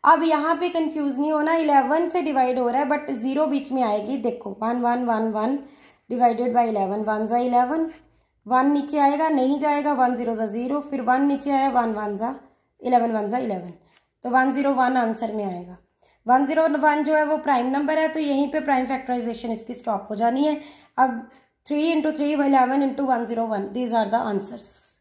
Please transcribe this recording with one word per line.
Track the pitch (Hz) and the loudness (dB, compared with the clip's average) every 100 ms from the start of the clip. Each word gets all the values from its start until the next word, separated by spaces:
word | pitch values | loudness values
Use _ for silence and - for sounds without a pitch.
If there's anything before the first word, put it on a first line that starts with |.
अब | - 320 | 6 4
यहाँ | 330 302 302 339 | 4 2 0 0
पे | 349 | 0
कंफ्यूज | 339 311 311 285 254 | 0 -2 -2 -4 -2
नहीं | 294 | 0
होना, | 302 302 330 | 0 2 2
इलेवन | 311 277 240 311 339 | 4 4 4 2 0
से | 349 | -2
डिवाइड | 311 285 254 254 | -2 0 2 2
हो | 240 | 0
रहा | 240 | 0
है, | 277 | 0
but | 294 294 | -2 -2
ज़ीरो | 262 247 277 311 | -4 -2 0 0
बीच | 277 - | 0 -2
में | 262 | -2
आएगी। | 240 208 208 269 | 0 0 -2 -4
देखो, | 233 233 208 196 | -4 -4 -10 -6
वन, | 220 240 | -4 0
वन, | 240 247 247 | 0 0 0
वन, | 220 220 | 0 0
वन, | 214 220 277 - - - _ _ | -2 -2 -2 -6 -20 -20 _ _
डिवाइडेड | 247 240 233 247 | 2 2 2 0
बाई | 240 233 | 0 0
इलेवन, | 220 190 208 | 0 -2 -2
वन | 214 214 214 | -2 -2 0
जा | 240 | 0
इलेवन, | 247 240 247 320 320 - _ _ _ _ 208 | 2 2 2 0 -4 -6 _ _ _ _ 0
वन | 254 277 | 2 4
नीचे | 285 285 294 | 2 0 2
आएगा, | 277 285 320 | 2 2 2
नहीं | 294 262 285 | 2 2 2
जाएगा, | 302 294 294 | 0 0 0
वन | 269 247 247 | 2 2 0
ज़ीरो | 240 220 | -4 -2
जा | 220 | -4
ज़ीरो, | 214 254 285 | -4 -4 -4
फिर | 285 277 | -4 -4
वन | 233 254 | 2 2
नीचे | 285 277 277 | 4 0 0
आया, | 277 269 | 0 2
वन | 247 233 | 2 0
वन | 214 208 202 | -2 -4 -4
जा | 233 269 - _ _ _ | -6 -8 -16 _ _ _
इलेवन, | 247 247 233 | 2 2 2
वन | 220 208 | -2 -2
जा | 247 | -4
इलेवन, | 247 185 175 170 _ _ _ _ | -4 -6 -8 -18 _ _ _ _
तो | 247 | 0
वन | 262 262 | 2 2
ज़ीरो | 262 277 | 2 0
वन | 262 254 262 | 2 2 2
आंसर | 233 220 226 | 0 -2 -4
में | 214 202 | -4 -6
आएगा। | 180 180 180 _ _ _ _ 220 | -8 -12 -18 _ _ _ _ 2
वन | 254 277 | 2 4
ज़ीरो | 311 320 | 2 2
वन | 294 302 294 | 4 2 2
जो | 302 311 | 2 2
है | 302 | 2
वो | 302 | 0
प्राइम | 302 262 247 | 0 0 0
नंबर | 277 294 311 | -2 0 0
है, | 320 | 0
तो | 320 | -2
यहीं | 294 277 285 | -2 0 0
पे | 311 | -2
प्राइम | 294 262 254 | 0 0 0
फैक्टराइजेशन | 262 262 247 233 226 233 | -4 -4 -4 -4 -6 -6
इसकी | 220 - | -8 -8
स्टॉप | 240 - 202 202 | -10 -4 -6 -4
हो | 214 | 0
जानी | 233 254 302 | 0 2 2
है। | 302 - - - - | 0 -8 -20 -14 0
अब | 262 233 - - _ _ - | 2 0 -12 -20 _ _ -6
three | 294 311 | -2 2
into | 330 311 | 2 0
three, | 311 294 | 0 -2
eleven | 302 277 269 247 269 | 2 4 4 4 2
into | 277 269 269 | 0 0 0
one | 240 233 | 0 -2
zero | 226 226 | -4 -2
one, | 208 196 | -2 -4
these | 233 247 | -6 -2
are | 226 202 | 0 2
the | 226 220 | 0 0
answers। | 202 196 240 - - - - | -4 -6 -14 -18 -20 -20 -20